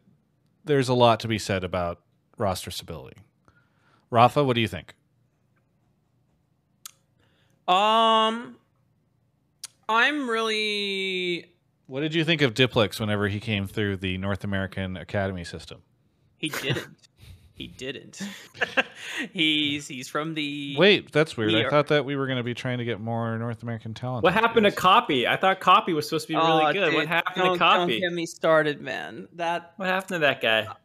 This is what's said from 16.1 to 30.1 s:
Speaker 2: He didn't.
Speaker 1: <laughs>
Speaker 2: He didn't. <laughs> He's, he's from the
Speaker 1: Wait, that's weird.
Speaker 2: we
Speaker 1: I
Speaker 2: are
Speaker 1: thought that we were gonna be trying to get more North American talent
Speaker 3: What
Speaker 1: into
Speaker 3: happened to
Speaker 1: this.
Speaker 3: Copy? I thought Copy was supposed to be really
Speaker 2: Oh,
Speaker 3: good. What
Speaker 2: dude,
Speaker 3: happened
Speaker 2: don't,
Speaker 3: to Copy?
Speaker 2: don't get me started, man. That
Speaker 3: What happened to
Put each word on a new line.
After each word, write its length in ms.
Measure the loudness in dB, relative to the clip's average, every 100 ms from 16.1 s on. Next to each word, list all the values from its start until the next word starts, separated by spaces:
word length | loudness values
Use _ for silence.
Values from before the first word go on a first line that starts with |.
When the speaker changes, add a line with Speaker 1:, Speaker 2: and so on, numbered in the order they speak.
| _ _ -10
Speaker 2:
He 100 | -8
didn't. 380 | -6 -4 -4 -6
Speaker 1:
<laughs> 100 | -18 _ _ -20 -20 _ -18
Speaker 2:
He 100 | -16
didn't. 520 | -12 -12 -12 -14 -14 -14 -14 -14 -8 -4 -4
<laughs> 560 | -4 -8 -12 -10 -8
He's, 560 | -2 0 0 -2 -4 -8
he's 220 | -14 -8
from 240 | -6 -6
the 420 | -6 -6 -8 -6 2
Speaker 1:
Wait, 340 | 4 4 0
that's 280 | 0 0 0
weird. 140 | 0
Speaker 2:
we 100 | 2
Speaker 1:
I 20 |
Speaker 2:
are 60 | 2
Speaker 1:
thought 160 | 2 2
that 180 | 0
we 100 | 0
were 120 | -4 -4
gonna 160 | -4
be 100 | -4
trying 240 | -6 -6 -4
to 80 |
get 160 | -4 -6
more 380 | -4 -4 -4 -4
North 240 | -6 -8
American 320 | -8 -10 -10
talent 300 | -10 -8 0
Speaker 3:
What 100 | 2
Speaker 1:
into 120 | 4 2
Speaker 3:
happened 180 | 4
to 60 | 2
Speaker 1:
this. 60 | 4
Speaker 3:
Copy? 480 | 4 4 4 2 2
I 100 | 2
thought 220 | 2 2
Copy 360 | 6 6 4
was 120 | -2 -2
supposed 200 | -4 -2
to 80 |
be 20 | 0
really 300 | 4 4 4
Speaker 2:
Oh, 60 |
Speaker 3:
good. 180 | 2 2
What 80 | 2
Speaker 2:
dude, 80 | 0
Speaker 3:
happened 260 | 0 -2 0
Speaker 2:
don't, 160 | 0
Speaker 3:
to 40 | 4
Copy? 340 | 4 4 2
Speaker 2:
don't 80 | 0 -2
get 20 |
me 140 | -4 -8
started, 560 | -2 4 4 4 -2
man. 460 | -6 -8 -8 -12 -14 -8
That 360 | -4 -6 -8 -8
Speaker 3:
What 120 | -4
happened 200 | -4
to 100 | -4